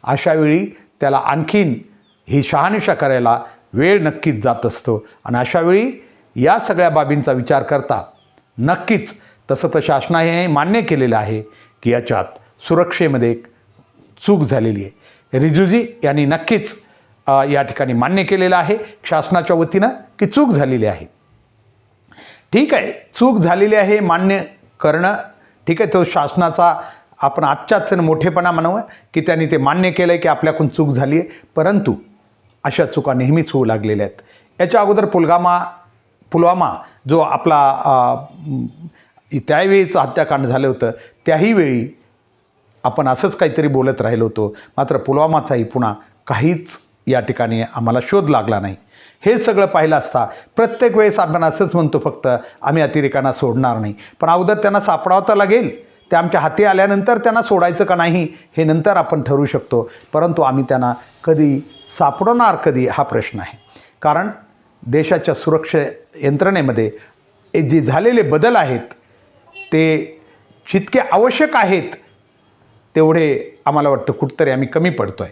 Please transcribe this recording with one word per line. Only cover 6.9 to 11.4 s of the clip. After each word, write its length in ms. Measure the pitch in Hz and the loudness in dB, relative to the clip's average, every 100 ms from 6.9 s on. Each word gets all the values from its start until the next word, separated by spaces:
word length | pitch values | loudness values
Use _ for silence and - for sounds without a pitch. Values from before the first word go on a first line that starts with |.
बाबींचा 420 | 156 139 147 135 | 2 0 0 0
विचार 300 | 127 120 139 | -2 0 -2
करता 420 | - 143 - 110 - _ _ _ _ - | 0 -4 -2 -6 -6 _ _ _ _ -4
नक्कीच, 560 | 135 180 - 208 - - _ _ - | -2 -2 0 -2 -2 -18 _ _ -6
तसं 180 | 135 175 | -4 0
तर 60 | 160 | -2
शासनाने 640 | 135 139 - 165 165 170 180 | 0 -2 0 0 0 0 0
मान्य 340 | 147 165 226 | 0 0 0
केलेलं 360 | 170 151 127 113 | 0 0 0 0
आहे 260 | 107 110 | -2 -6